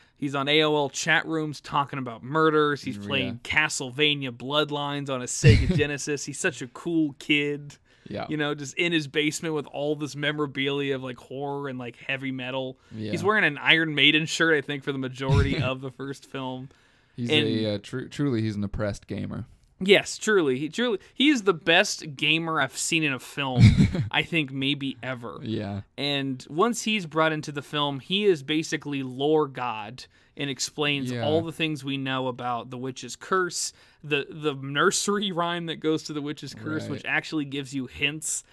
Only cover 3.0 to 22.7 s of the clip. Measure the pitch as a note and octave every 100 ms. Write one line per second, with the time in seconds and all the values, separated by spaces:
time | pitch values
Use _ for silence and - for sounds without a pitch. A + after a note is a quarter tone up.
3 | G2+ C#3 B2+ A#2 - D#3 D#3 - C3 B2
4 | D3+ C#3+ C3+ A#2+ B2+ D3 D3+ C#3+ C#3+ C#3+
5 | C#3 C3 B2 - D3 - - F3+ D3 C#3+
6 | - C#3+ - C#3 F#3 C3+ B2+ - F3 E3
7 | D#3 C#3 - D3 D3 D3 D3 - _ _
8 | - G#2 A2 D3+ D3 D3 C3+ - F3 E3+
9 | D3 D3+ D3+ D3 E3 D3+ C3+ - C#3+ D3+
10 | D3+ C#3+ D3 D3+ D3 C3+ C3+ C#3 C#3 C3+
11 | C3 B2 - C3 C#3+ C#3+ C#3 B2+ A#2+ -
12 | - C3+ C3+ C3 B2+ C3+ C3 C3 _ A2
13 | G#2+ - - G#3+ F3 C#3 B2 D#3+ D#3+ D3
14 | C#3 D3+ D#3 - E3 D#3 C#3 C#3+ C#3 C#3
15 | C3 B2+ C3+ C3+ C#3 C#3 B2+ C3 C3+ -
16 | C3+ C#3 - C#3 C3 B2+ C3 _ _ _
17 | _ - A#2+ D3+ C#3+ A2+ A2 G#2 - B2+
18 | B2 - C#3+ A#2 A2 G#2 G2+ - G#2+ G2
19 | - G2 G2 - B2 - _ - F#3 F3+
20 | B2 - - G#3 D3+ B2+ D3+ - B3 G3+
21 | - - C4+ C#4 G3 E3+ - E3+ G#3 -
22 | E3 C3 D3 D#3+ E3 D#3+ C3+